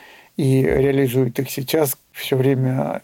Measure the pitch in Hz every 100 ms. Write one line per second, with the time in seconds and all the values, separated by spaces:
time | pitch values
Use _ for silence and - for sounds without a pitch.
0 | - - - - 135 131 151 139 139 139
1 | 131 131 123 127 131 - 131 156 139 -
2 | _ - - 131 131 131 131 131 147 -